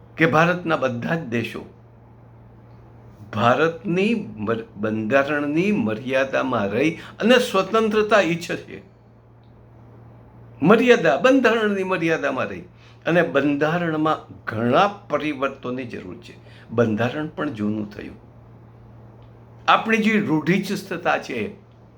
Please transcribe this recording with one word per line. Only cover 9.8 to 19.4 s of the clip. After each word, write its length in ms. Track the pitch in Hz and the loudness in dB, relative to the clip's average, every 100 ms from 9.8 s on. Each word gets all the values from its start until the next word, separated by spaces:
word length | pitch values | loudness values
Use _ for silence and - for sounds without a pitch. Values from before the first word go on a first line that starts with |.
| - - - - - - - - | -20 -20 -20 -20 -20 -20 -20 0
મર્યાદા, 560 | 156 240 254 226 165 139 | 4 6 6 6 4 4
બંધારણની 680 | 254 269 233 226 208 196 | 4 4 4 2 0 -2
મર્યાદામાં 600 | 185 180 165 160 139 127 101 | -2 -2 0 0 -2 -2 -6
રહી 160 | 92 - - - - - | -8 -16 -20 -20 -8 0
અને 160 | 170 | 2
બંધારણમાં 1200 | 160 143 147 143 151 170 170 156 156 147 - - - | 2 2 2 2 0 0 -2 0 0 -2 -6 -16 -8
ઘણા 420 | 107 120 151 202 | -2 2 2 2
પરિવર્તનની 960 | - - 151 151 131 135 - 127 127 117 | -2 -6 -4 -4 -4 -6 -6 -8 -8 -10
જરૂર 300 | 101 92 85 | -12 -14 -16
છે. 520 | - - - - - | -18 -20 -20 -20 -4
બંધારણ 580 | 113 117 107 123 151 156 | 2 2 2 -2 -2 -6
પણ 220 | 185 151 | -6 -8
જૂનું 420 | 107 104 107 104 | -4 -4 -4 -6
થયું. 400 | - - - - - - - - - - - - - - - | -12 -16 -18 -20 -20 -20 -20 -20 -20 -20 -20 -20 -20 -20 -20